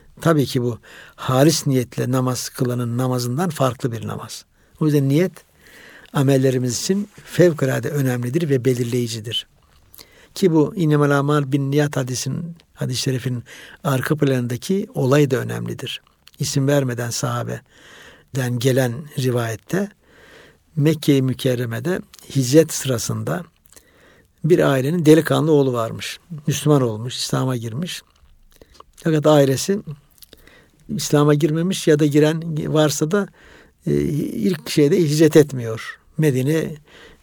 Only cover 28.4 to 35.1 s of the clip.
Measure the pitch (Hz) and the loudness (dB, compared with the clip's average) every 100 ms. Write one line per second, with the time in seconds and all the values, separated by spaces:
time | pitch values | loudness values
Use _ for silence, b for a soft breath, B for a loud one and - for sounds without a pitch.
28.4 | _ _ B B - _ 165 156 147 151 | _ _ B B -20 _ 0 2 6 6
29.4 | 139 135 - 202 - 139 _ _ - b | 6 2 -2 -4 -4 -16 _ _ -20 b
30.4 | b b b b - - - 147 147 147 | b b b b -10 -8 0 2 4 2
31.4 | 160 156 175 185 - 147 151 147 151 160 | 2 0 -2 -2 2 2 4 4 2 0
32.4 | 165 151 165 151 151 151 156 202 196 b | -6 -6 -2 2 2 0 -2 -2 -2 b
33.4 | b b b b - 143 147 147 - 233 | b b b b -4 -2 -2 -4 -6 -2
34.4 | 202 160 - - 143 185 160 | -2 -2 -4 2 2 4 2